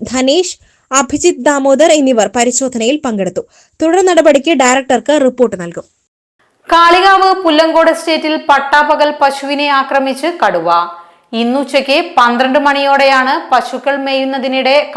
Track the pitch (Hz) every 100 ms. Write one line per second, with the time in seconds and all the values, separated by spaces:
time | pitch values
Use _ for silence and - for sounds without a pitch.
0 | 214 254 262 320 359 - _ _ _ 262
1 | 269 294 349 285 247 285 277 269 330 311
2 | 269 226 196 247 240 240 262 240 220 302
3 | 269 214 180 180 - _ _ _ 320 359
4 | 370 339 311 285 294 330 254 262 262 247
5 | 240 302 262 254 240 196 170 170 - _
6 | _ _ _ _ _ _ - 330 339 359
7 | 381 381 381 381 349 302 320 320 330 320
8 | 339 311 311 311 311 277 277 294 294 294
9 | 294 294 277 269 277 285 285 277 262 269
10 | 269 262 320 339 208 175 170 170 170 -
11 | - _ _ 226 233 262 254 285 269 285
12 | 339 - 240 240 262 277 285 277 277 277
13 | 269 269 262 320 - 254 240 254 277 277
14 | 269 269 262 269 254 262 262 277 285